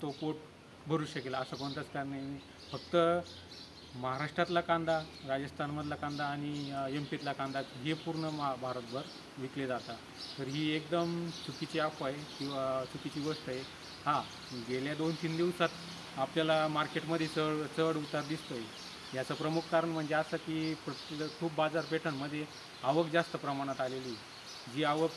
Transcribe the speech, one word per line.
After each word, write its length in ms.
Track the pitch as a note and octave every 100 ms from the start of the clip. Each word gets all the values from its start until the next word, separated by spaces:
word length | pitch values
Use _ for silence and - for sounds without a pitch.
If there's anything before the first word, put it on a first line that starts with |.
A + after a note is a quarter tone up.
तो 80 | D3
पोट 260 | C#3 D#3 D#3 - - - - -
भरू 180 | D#3
शकेल 300 | D3+ D3 C3
असं 220 | C3 B2+ B2
कोणताच 340 | C#3 C#3 C#3+
कारण 180 | D3 C#3
नाही. 300 | C#3 C#3 C#3 - - -
फक्त 240 | C3+ - F3 E3 F3 E3+ - - - - - - B2
महाराष्ट्रातला 640 | B2+ C3 D3 D#3 F3 F3
कांदा, 400 | E3+ E3 D#3+ D#3+ D#3 - C#3
राजस्थानमधला 640 | C3+ C#3+ - D3 D3+ D3
कांदा 300 | D3 D3 D3
आणि, 460 | D3 C#3+ D3 D3 C#3
अ, 160 | C#3 C3+
एमपीतला 460 | C#3+ C#3+ D3+ D3
कांदा 280 | C3+ C3+ C3+
हे 340 | C3 C3 C3+
पूर्ण 300 | D#3 E3 D#3+
मा-, 300 | D#3+ D3+ C#3+
भारतभर 480 | B2+ B2+ B2+ A#2 B2 D3+ - - -
विकले 280 | C3 C#3+ C3+
जातात. 300 | B2 - A2+ - - - -
तर 60 |
ही 260 | C3 C#3+ D3+
एकदम 580 | D#3 D3+ E3+ E3+ E3+ E3+
चुकीची 480 | D#3 - C#3 D#3 D#3+
अफवा 300 | D3+ D3+ C#3
आहे 100 | C#3+ D3+ -
किंवा 460 | C#3 C#3 C3 C3
चुकीची 360 | B2+ C#3+ D3 D3+
गोष्ट 280 | C#3+ D3+ -
आहे. 120 | B2+ C3 - - - C#3+
हां, 160 | D3 - - - B2+ A#2
गेल्या 260 | B2+ C#3
दोन 200 | D3+ D#3+
तीन 220 | D#3+ E3 D#3+
दिवसात 320 | F3 F3 E3 - - - - -
आपल्याला 520 | C3+ E3 D#3+ D#3 D#3
मार्केटमध्ये 580 | D3+ D3+ D#3+ D3+ E3 D#3
चढ, 400 | D#3+ D#3 D3+ D3 -
चढ 200 | D#3+ D#3+
उतार 280 | D3 D3+ C#3
दिसतोय. 340 | D#3 - B2+ A2 - - - -
याचं 200 | B2+ B2+
प्रमुख 280 | D3+ D#3 D#3+ E3
कारण 180 | E3 E3
म्हणजे 260 | D#3+ D3+
असं 220 | D#3 D#3 E3
की 380 | E3 D#3+ D#3+
प्रत्येक, 640 | D#3 - C3+ - D3+ D3+ -
खूप 120 | E3
बाजारपेठांमध्ये 920 | D#3 D#3 D#3+ D3 D#3+ E3 C#3 C#3+ D3+ D3+ - - -
आवक 240 | B2+ D3+ E3
जास्त 300 | E3 E3 D#3
प्रमाणात 440 | C#3+ C#3 C#3 C3
आलेली. 340 | C3 C3 C3 A2 - - - - -
जी 100 | B2
आवक 260 | D3+ D3+ D#3+